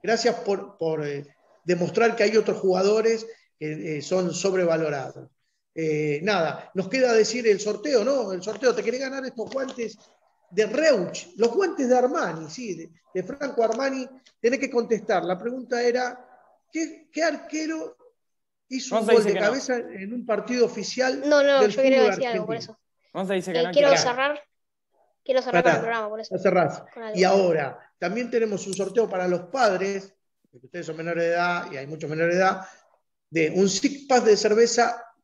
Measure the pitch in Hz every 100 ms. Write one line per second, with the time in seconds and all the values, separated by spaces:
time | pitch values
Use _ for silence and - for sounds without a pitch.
0 | 180 220 233 - - 196 - - 160 156
1 | 147 143 143 _ _ _ 165 175 175 -
2 | 233 208 208 220 208 190 190 185 196 220
3 | 220 226 220 - _ _ 156 151 165 151
4 | 135 185 180 156 196 190 170 160 160 143
5 | 127 - - _ _ _ _ - 160 151
6 | 151 147 185 196 156 131 - 185 185 262
7 | 254 226 214 240 233 196 208 196 294 262
8 | 220 277 214 185 180 220 254 226 202 247
9 | 269 269 262 233 214 269 262 254 220 -
10 | _ _ _ _ _ 175 214 247 320 247
11 | 175 - - - 233 320 381 311 254 254
12 | 247 330 220 160 156 160 240 165 165 _
13 | _ 185 180 285 277 233 220 226 269 262
14 | 254 - _ _ 226 269 269 240 220 220
15 | 214 196 170 185 233 254 240 240 240 240
16 | 247 247 - - _ _ _ 311 320 -
17 | _ - 320 294 - 302 311 320 - -
18 | _ _ _ _ _ _ _ 254 - 214
19 | 214 226 208 185 208 262 262 247 165 185
20 | 196 247 226 214 208 247 233 - 190 -
21 | 254 269 277 294 285 277 220 202 269 262
22 | 214 190 247 226 - 226 - - _ _
23 | _ 165 190 196 175 165 170 226 285 269
24 | 254 247 277 294 - _ _ _ _ _
25 | _ _ - 254 254 175 170 - - 233
26 | 214 220 220 185 190 180 156 - - -
27 | - 180 185 196 180 160 135 - - _
28 | 170 214 240 240 220 196 202 190 190 190
29 | 220 190 180 180 175 269 226 180 196 196
30 | 190 _ _ _ _ 127 127 175 165 160
31 | 165 170 170 170 175 175 - 135 139 156
32 | 156 156 170 175 190 190 - - _ _
33 | _ _ _ 156 160 185 196 - 285 -
34 | - 254 214 202 214 214 233 - 233 -
35 | - _